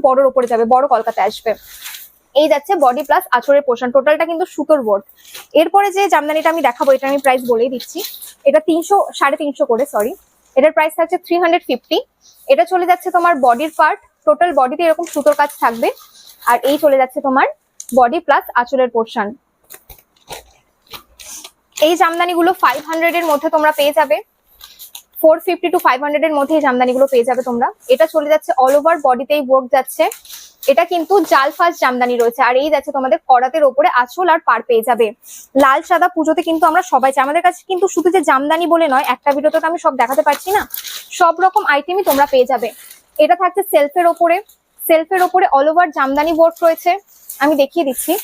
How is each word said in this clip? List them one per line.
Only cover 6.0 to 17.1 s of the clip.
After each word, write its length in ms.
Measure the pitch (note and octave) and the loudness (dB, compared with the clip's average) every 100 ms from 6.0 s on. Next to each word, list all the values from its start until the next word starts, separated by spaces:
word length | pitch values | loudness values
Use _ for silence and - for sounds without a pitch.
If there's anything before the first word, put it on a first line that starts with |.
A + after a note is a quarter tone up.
| G4 | 0
জামদানিটা 400 | D#4+ D4 D#4 D#4+ | 0 0 -2 -2
আমি 120 | E4 | 0
দেখাবো, 300 | C#4 A#3+ C#4+ | -2 0 0
এটা 160 | C4 C4+ | 2 0
আমি 100 | C#4 | -2
প্রাইস 240 | C4+ C4 B3 | 0 0 0
বলেই 220 | A3+ B3+ | -2 -2
দিচ্ছি, 300 | B3 - D#4+ G#4 - - - | -4 -10 -12 -12 -14 -20 -4
এটা 160 | C#4+ D4 | 2 2
তিনশো, 380 | D#4 D#4+ D#4+ G4+ - | 2 -2 0 0 0
সাড়ে 240 | - D4 D4 | -2 -2 -2
তিনশো 280 | D4 C4 D4 | -6 -4 -2
করে, 200 | A3+ C#4 | 0 -2
সরি। 280 | A3+ G#3+ F#4+ _ _ _ - | -2 -4 -6 _ _ _ 0
এটার 160 | D4+ | 2
প্রাইস 220 | D#4 D#4 - | 2 -2 -2
থাকছে 200 | E4 F4 | -4 -4
থ্রি 180 | - E4+ | -2 -2
হান্ড্রেড 280 | F4 E4+ - | 0 0 -2
ফিফটি। 300 | B3 - E4 C5 _ _ _ - | -6 -4 -6 -6 _ _ _ 0
এটা 160 | C#4 F4 | 2 2
চলে 200 | F#4 F4 | 0 0
যাচ্ছে 260 | F4+ F#4 | -2 0
তোমার 220 | F4 F4 E4 | 0 0 2
বডির 300 | B3 A#3 D#4 - | 2 0 -2 0
পার্ট, 220 | D#4 G4+ _ _ D#4+ | 0 0 _ _ -2
টোটাল 260 | D4+ F4 | 0 0
বডিতে 300 | C#4+ B3+ D4 | 0 -2 0
এরকম 220 | E4+ D#4+ E4+ | 0 0 -4
সুতোর 300 | D4+ C#4+ D4 | -2 0 0
কাজ 140 | C#4+ - | -2 -2
থাকবে। 320 | C4 A#3 D#4 C5+ - - - - - | -2 0 -4 -4 -14 -20 -20 -8 -2
আর 120 | A#3+ | 0
এই 140 | C4 D4 | 0 0
চলে 200 | D4+ C4+ | 2 2
যাচ্ছে 240 | C4 | 0